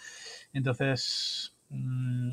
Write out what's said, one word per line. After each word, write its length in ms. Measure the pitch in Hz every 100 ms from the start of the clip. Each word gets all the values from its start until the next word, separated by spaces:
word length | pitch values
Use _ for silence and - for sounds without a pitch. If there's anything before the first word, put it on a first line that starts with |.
| - - - - -
Entonces, 1000 | 139 131 123 139 135 - - - - - - _
mm, 640 | 135 131 127 127 123 123